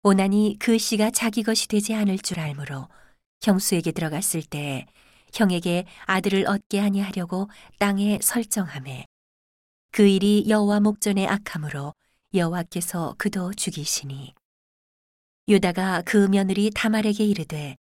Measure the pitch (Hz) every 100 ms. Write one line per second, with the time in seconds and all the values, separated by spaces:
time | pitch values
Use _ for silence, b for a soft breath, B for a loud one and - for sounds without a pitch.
0 | 202 196 196 202 214 - - 226 - 208
1 | 214 - 233 214 214 220 - 214 208 220
2 | 202 190 - 180 151 143 139 139 - b
3 | b b _ _ - 190 - 175 165 160
4 | 160 151 - 165 - 147 147 131 - b
5 | b b b - 202 175 175 175 180 B
6 | - 190 196 196 196 202 _ 196 202 196
7 | 196 190 175 185 202 B B _ 202 196
8 | 208 208 - 240 214 214 175 143 131 131
9 | - _ _ _ _ _ _ _ _ -
10 | 202 190 202 208 - 214 202 208 208 214
11 | 208 196 190 196 208 170 151 143 143 -
12 | _ _ _ 190 165 175 170 175 170 180
13 | 160 - 208 202 180 208 - 156 147 -
14 | 139 135 135 _ _ _ _ _ _ _
15 | _ _ _ _ - 202 180 175 190 175
16 | - 208 196 196 190 196 214 214 226 220
17 | 214 208 214 196 156 151 143 131